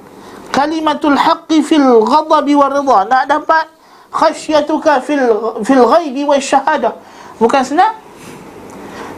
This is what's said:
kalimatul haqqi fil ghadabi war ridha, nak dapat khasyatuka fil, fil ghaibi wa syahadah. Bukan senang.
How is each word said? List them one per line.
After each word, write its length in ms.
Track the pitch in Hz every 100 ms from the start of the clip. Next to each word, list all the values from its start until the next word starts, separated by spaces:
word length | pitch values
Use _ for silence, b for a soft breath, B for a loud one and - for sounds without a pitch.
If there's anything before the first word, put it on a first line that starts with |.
| - B B B B
kalimatul 680 | - 302 320 311 285 311 269
haqqi 440 | 320 330 - 311
fil 400 | - 320 269 233
ghadabi 560 | 214 302 311 233 262 285
war 160 | 277
ridha, 320 | 277 277 220 196
nak 240 | 262 277
dapat 400 | 294 302 220 214 _ b b b
khasyatuka 920 | - - - - 302 302 311 311 269 254
fil, 560 | 294 254 208 226 233
fil 240 | 208 269 240
ghaibi 400 | 320 320 254 285
wa 120 | 277
syahadah. 560 | - 277 294 294 240 - B B B B
Bukan 240 | 233 277
senang. 320 | 254 294 427 453 - - - - - - - - B B B